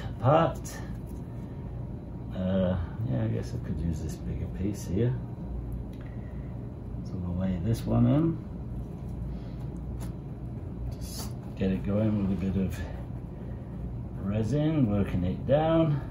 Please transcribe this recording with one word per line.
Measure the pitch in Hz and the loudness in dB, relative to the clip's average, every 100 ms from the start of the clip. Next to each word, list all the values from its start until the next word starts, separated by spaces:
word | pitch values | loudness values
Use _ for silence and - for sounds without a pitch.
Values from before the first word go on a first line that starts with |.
| - - | -4 2
part. | 127 156 165 - - - - - - - - - - - - - - - - - - | 6 8 6 2 -6 -8 -6 -6 -6 -8 -8 -8 -8 -8 -8 -6 -6 -8 -8 -8 -6
Uh, | 95 92 95 92 92 - - 117 | -2 0 4 4 2 0 -2 0
yeah, | 127 | 2
I | 113 | 2
guess | - - | 0 -2
I | - | -4
could | - - | -2 -2
use | 85 76 | 0 0
this | 78 - | -4 -4
bigger | - - - - | -4 -2 -4 -2
piece | 98 101 - | -2 -2 -2
here. | 90 120 127 - - - - - - - - - - - - - - - - - - | 2 2 2 -4 -6 -4 -4 -4 -6 -6 -8 -8 -8 -8 -8 -8 -8 -8 -8 -8 -8
So | - | -6
we'll | 92 87 87 | -4 -2 0
lay | 95 90 | 2 2
this | 95 113 117 | 2 0 2
one | 117 120 | 6 8
in. | 139 165 165 - - - - - - - - - - - - - - - - - - - - - - - - - - | 8 4 2 -6 -8 -6 -6 -8 -8 -8 -6 -6 -6 -6 -6 -6 -6 -6 -6 -6 -8 -8 -8 -6 -6 -6 -6 -6 -6
Just | - - - - - - | -8 -6 -6 -8 -8 0
get | 98 | 2
it | 92 | 2
going | 101 101 110 107 95 | 2 4 4 4 2
with | 95 | 2
a | |
bit | 95 92 | 2 2
of | 92 - - - - - - - - - - - - - - - | 2 0 -4 -6 -6 -8 -8 -8 -8 -8 -8 -6 -6 -6 -6 -4
resin, | 95 107 110 143 151 156 120 | 0 2 2 4 4 6 4
working | 101 95 92 | 4 2 2
it | 90 - - | 0 0 4
down. | 143 160 165 160 143 - | 6 8 6 6 4 -2